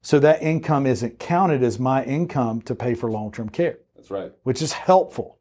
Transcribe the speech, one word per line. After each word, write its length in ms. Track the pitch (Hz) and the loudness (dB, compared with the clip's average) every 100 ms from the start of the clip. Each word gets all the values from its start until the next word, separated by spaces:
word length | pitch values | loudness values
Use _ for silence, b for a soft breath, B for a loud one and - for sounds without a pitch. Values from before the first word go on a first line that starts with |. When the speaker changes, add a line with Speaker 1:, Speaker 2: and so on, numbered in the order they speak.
Speaker 1:
So 160 | - 147 | 4 4
that 220 | 147 160 | 6 4
income 460 | 156 160 - 143 135 | 2 -2 0 0 2
isn't 320 | 107 117 - | 0 -4 -8
counted 420 | - 175 190 143 | -2 0 2 2
as 160 | 123 104 | 0 0
my 240 | 127 135 | 0 0
income 580 | 123 143 170 143 117 113 | -2 -4 -2 -2 -2 -4
to 100 | - | -6
pay 200 | 104 123 | -6 -4
for 160 | 117 117 | -4 -4
long-term 380 | 107 107 110 107 | -4 -6 -10 -8
care. 280 | - 170 - _ | -2 -4 -4 _
Speaker 2:
That's 140 | _ _ | _ _
right. 220 | 98 87 _ | -10 -10 _
Speaker 1:
Which 180 | 127 123 | -4 -2
is 120 | 156 | -4
helpful 640 | - - 185 175 - - _ | -2 4 4 4 -8 -10 _